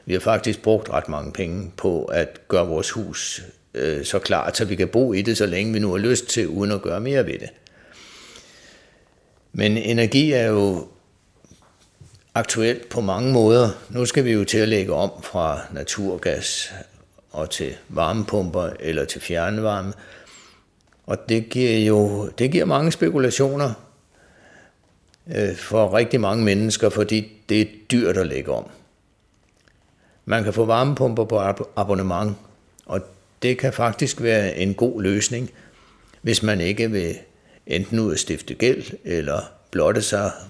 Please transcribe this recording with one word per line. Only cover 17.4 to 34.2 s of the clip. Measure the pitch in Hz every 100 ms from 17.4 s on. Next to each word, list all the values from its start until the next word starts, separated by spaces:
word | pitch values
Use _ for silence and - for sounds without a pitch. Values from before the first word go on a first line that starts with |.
| 80
til | - 73 - -
varmepumper | - 80 107 104 104 90 90 87 -
eller | - 80
til | 69 -
fjernvarme. | - 85 87 107 110 101 98 101 - - - - - _ _ _ _ _ -
Og | 95 -
det | 113 113
giver | 127 123 113
jo, | 107 104 104 101 104 -
det | 131
giver | 165
mange | 180 143 160
spekulationer, | - 165 156 127 - 139 143 139 107 - _ _ _ _ _ - - - _ _ _ _ _ -
øh, | 107 98 90
for | - 107 101 104
rigtig | 117 127
mange | 98 117
mennesker, | 107 98 110 - 107
fordi | 107 104 110 107 - -
det | 107
er | 107 - -
dyrt | 120 92 95
at | 85
lægge | 67 69
om. | 60 52 - _ _ _ _ _ _ _ _ _ _ _ _ _ _
Man | - 113
kan | 107
få | 104
varmepumper | 113 113 139 147 127 117
på | 110 107
ab-, | 98 98 - -
abonnement, | 98 95 95 87 107 101 - _ _ _ -
og | 95 - - _ -
det | 120 123
kan | 131
faktisk | - 117 - - -